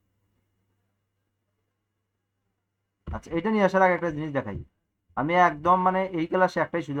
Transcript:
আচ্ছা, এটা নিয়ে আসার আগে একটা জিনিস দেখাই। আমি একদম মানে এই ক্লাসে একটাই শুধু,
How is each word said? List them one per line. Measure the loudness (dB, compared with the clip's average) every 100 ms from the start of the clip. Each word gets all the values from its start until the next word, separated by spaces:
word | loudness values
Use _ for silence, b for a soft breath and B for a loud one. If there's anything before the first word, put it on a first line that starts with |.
| _ _ _ _ _ _ _ _ _ _ _ _ _ _ _ _ _ _ _ _ _ _ _ _ _ _ _ _ _ _ -12
আচ্ছা, | -12 -8 -6
এটা | -2
নিয়ে | 2 2
আসার | 4
আগে | 2 2
একটা | -2 -6
জিনিস | -6 -6
দেখাই। | -6 -10 -14 _ _ _ _ -6
আমি | 0 4 4
একদম | 2 2 4 2
মানে | 0 -2 -4
এই | -2
ক্লাসে | 2 2 0
একটাই | -4 -4 -6
শুধু, | -2